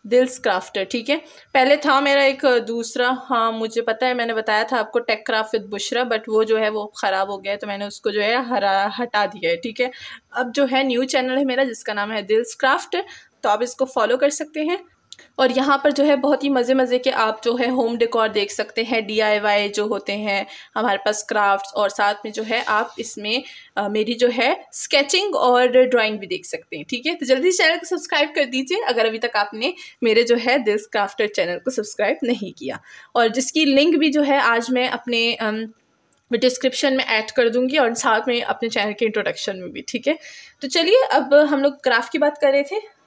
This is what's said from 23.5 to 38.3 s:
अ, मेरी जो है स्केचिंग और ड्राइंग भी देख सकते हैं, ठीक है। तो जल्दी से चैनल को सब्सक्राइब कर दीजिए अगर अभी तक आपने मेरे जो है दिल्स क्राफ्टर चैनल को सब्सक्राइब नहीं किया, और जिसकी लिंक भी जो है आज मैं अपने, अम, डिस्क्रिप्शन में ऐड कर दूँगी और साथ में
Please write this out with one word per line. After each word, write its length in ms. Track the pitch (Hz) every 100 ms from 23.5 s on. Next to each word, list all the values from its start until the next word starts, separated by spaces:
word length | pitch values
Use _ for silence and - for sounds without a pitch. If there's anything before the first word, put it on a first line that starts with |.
| - - -
अ, 120 | 202
मेरी 260 | 214 214
जो 140 | 233 247
है 400 | 240 240 359 -
स्केचिंग 600 | - - 285 285 370 403 330
और 300 | 247 247 254
ड्राइंग 520 | 247 254 247 220 214
भी 80 | 190
देख 180 | 185 -
सकते 300 | - - -
हैं, 80 | 294
ठीक 160 | 240 277
है। 80 |
तो 120 | 349 254
जल्दी 260 | 262 349
से 100 | 370
चैनल 160 | 330 349
को 80 | 339
सब्सक्राइब 460 | 359 - 311 302
कर 100 | 302
दीजिए 360 | 269 254 269 359
अगर 240 | 233 233 226
अभी 120 | 220
तक 180 | 233 208
आपने 360 | 208 220 262 359 - _
मेरे 200 | 233 220
जो 140 | 233 240
है 220 | 233 269
दिल्स 280 | 214 208 208
क्राफ्टर 400 | 214 202 - 208
चैनल 320 | 208 170 175
को 120 | -
सब्सक्राइब 480 | 254 208 - 208 294
नहीं 280 | 240 220 190
किया, 280 | - 131 - - - - 240
और 120 | 226
जिसकी 360 | 226 262 311
लिंक 320 | 302 269 302 311
भी 140 | 311
जो 120 | 294
है 180 | 285 285
आज 300 | 233 233 233
मैं 180 | 254 254
अपने, 460 | - - 233 233
अम, 320 | - 220 214 220 _ _ _ _ _ _
डिस्क्रिप्शन 680 | 240 254 254 269 254 285 262
में 80 |
ऐड 260 | - 220 220
कर 180 | - 233
दूँगी 300 | 233 254 302
और 160 | 240
साथ 340 | 240 247 220
में 120 | 254